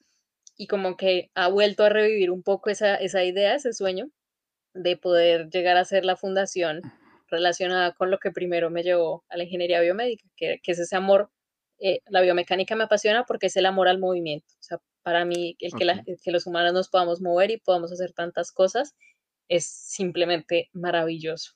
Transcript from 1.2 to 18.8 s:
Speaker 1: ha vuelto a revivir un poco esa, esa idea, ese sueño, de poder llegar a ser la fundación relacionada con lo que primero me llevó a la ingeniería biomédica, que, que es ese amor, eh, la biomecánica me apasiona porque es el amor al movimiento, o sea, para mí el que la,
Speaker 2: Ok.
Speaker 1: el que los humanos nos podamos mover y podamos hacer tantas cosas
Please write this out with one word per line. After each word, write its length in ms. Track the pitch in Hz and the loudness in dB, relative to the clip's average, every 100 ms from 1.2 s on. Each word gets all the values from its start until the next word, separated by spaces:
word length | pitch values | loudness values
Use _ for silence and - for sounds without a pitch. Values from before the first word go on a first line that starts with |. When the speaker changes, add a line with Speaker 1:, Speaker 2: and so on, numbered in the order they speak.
| - | -2
Speaker 1:
ha 140 | - 180 | -2 0
vuelto 340 | 196 208 208 | 2 2 4
a 60 | 208 | 4
revivir 420 | 208 214 214 180 | 4 2 2 0
un 120 | 180 | 0
poco 260 | 180 196 - | -2 -2 -2
esa, 260 | 196 208 196 | 0 0 0
esa 280 | 190 190 | -2 -2
idea, 300 | 180 180 202 | 0 0 0
ese 180 | 277 269 | 0 -2
sueño, 380 | 214 196 185 269 _ _ _ _ _ _ | -4 -4 -4 -8 _ _ _ _ _ _
de 240 | 185 175 175 | -6 -2 -2
poder 500 | 185 175 170 170 160 | 2 4 6 4 0
llegar 280 | 185 175 180 | -2 2 2
a 60 | 185 | 2
ser 180 | 196 | 0
la 100 | 185 185 | 0 -2
fundación 680 | 196 190 196 185 170 156 185 - _ _ _ | -2 -2 -2 -2 -2 -4 -10 -18 _ _ _
relacionada 640 | 165 175 170 180 185 180 | -2 0 0 -2 0 0
con 160 | - 185 | -2 -2
lo 80 | 190 | -2
que 120 | 196 | -4
primero 360 | 175 180 170 165 | -6 -4 -2 -2
me 120 | 170 | -2
llevó 420 | 175 175 165 165 - | 0 2 0 -4 -8
a 80 | 175 | -10
la 60 | |
ingeniería 360 | 175 180 175 175 | -8 -4 0 2
biomédica, 480 | 170 190 247 220 _ _ | 2 0 -4 -6 _ _
que, 240 | 160 160 | -6 -4
que 100 | - | -4
es 60 | 175 | -4
ese 160 | 170 190 | -4 -2
amor, 340 | 190 196 202 _ _ _ _ _ | 4 4 2 _ _ _ _ _
eh, 200 | 190 175 - | -2 -2 0
la 140 | 190 | 2
biomecánica 560 | 180 175 175 185 190 220 | 4 2 0 -2 -2 -2
me 80 | |
apasiona 400 | 220 208 214 220 | 0 2 2 0
porque 220 | 254 226 190 | 0 -2 -2
es 100 | 190 | 2
el 80 | 185 | 2
amor 220 | 190 185 | 4 4
al 100 | 190 | 4
movimiento, 480 | 185 180 165 151 - _ | 0 -2 -4 -6 -10 _
o 20 | |
sea, 160 | - 175 _ _ | -14 -14 _ _
para 220 | - 170 | -2 0
mí 320 | 175 175 175 - | 0 -2 -4 -8
el 120 | 175 | -8
que 140 | 214 175 | -2 0
la, 80 | |
Speaker 2:
Ok. 80 | 190 - | 0 -4
Speaker 1:
el 100 | 180 | -10
que 80 | - | -4
los 140 | 175 175 | -2 -2
humanos 280 | 170 175 | 0 2
nos 140 | 180 185 | 0 0
podamos 320 | 190 175 170 | 0 2 0
mover 280 | 180 175 202 | 0 2 2
y 60 | 226 | 0
podamos 320 | - 180 170 | 0 0 -2
hacer 200 | 175 180 | -8 -8
tantas 400 | - 170 175 175 | -6 -8 -6 -6
cosas 420 | - 190 226 | 0 2 2